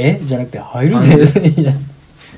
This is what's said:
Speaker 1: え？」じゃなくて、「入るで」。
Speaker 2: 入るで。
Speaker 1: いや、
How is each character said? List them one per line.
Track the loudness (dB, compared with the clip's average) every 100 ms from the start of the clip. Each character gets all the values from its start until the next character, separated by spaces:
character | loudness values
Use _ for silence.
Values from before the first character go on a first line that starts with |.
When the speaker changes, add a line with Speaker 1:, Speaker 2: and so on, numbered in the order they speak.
| -2 -2
Speaker 1:
え？」 | -4
じ |
ゃ | -8
な |
く | -8
て、 | -14
「入 | -12 -4 -2
る | 2
で」。 | 4
Speaker 2:
入 | 4
る | 4 2 0
で。 | 0
Speaker 1:
い |
や、 | -2 -4 -8 -18 _ _ -20